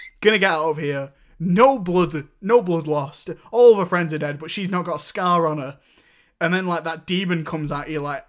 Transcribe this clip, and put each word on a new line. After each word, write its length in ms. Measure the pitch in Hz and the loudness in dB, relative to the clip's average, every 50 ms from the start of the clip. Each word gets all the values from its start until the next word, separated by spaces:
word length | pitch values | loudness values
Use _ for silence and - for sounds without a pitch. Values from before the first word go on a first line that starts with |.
| - - - _ | -20 -20 -16 _
gonna 180 | - 208 220 208 | 2 2 4 4
get 120 | 185 190 | 4 2
out 200 | 175 156 156 165 | 2 2 0 -2
of 80 | 151 151 | -2 -2
here. 340 | 160 143 143 139 139 139 - _ _ _ _ - | -4 -4 -4 -6 -8 -10 -14 _ _ _ _ -8
No 400 | 160 190 175 196 240 269 277 247 | -2 0 4 6 6 6 6 2
blood, 480 | 185 175 175 180 180 156 156 156 147 - _ _ - | 0 0 0 2 2 0 -2 -6 -10 -10 _ _ 0
no 180 | 190 226 247 | 2 2 4
blood 280 | 196 180 170 165 151 151 | 4 2 -2 -2 -2 -2
lost. 420 | 151 147 139 143 - - - 180 165 - _ - - | -4 -4 -4 -6 -10 -12 -12 -12 -12 -12 _ -4 2
All 200 | 233 240 240 226 | 8 8 8 8
of 60 | 202 | 8
her 80 | 190 | 4
friends 260 | 180 185 175 175 160 156 | 0 -2 -2 -2 -2 -4
are 60 | 151 | -4
dead, 200 | 151 147 143 143 | -4 -6 -6 -8
but 100 | 156 156 | -10 -10
she's 180 | - - 196 180 | -8 -8 -6 -4
not 160 | 196 180 170 | -4 -4 -4
got 120 | 175 160 | -4 -6
a 60 | 147 - | -6 -6
scar 440 | - - 208 185 180 175 175 165 | -6 -6 -2 0 2 2 2 2
on 120 | 156 151 151 | 0 -2 -4
her. 200 | 135 135 139 - _ _ _ _ _ _ _ _ _ _ _ _ - | -6 -10 -12 -16 _ _ _ _ _ _ _ _ _ _ _ _ -2
And 120 | 165 180 | -2 0
then, 120 | 190 185 | -2 -2
like, 180 | 180 175 165 151 | -2 -4 -4 -4
that 220 | 165 160 160 - | -6 -8 -10 -8
demon 380 | - 185 180 196 180 180 165 156 | -4 -4 -4 -2 -2 -2 -4 -4
comes 260 | - - 156 151 143 | -6 -8 -8 -6 -6
out, 200 | 147 143 143 - | -6 -8 -8 -8
you're 100 | 156 151 | -8 -8
like, 240 | 143 147 143 135 - | -8 -8 -8 -10 -12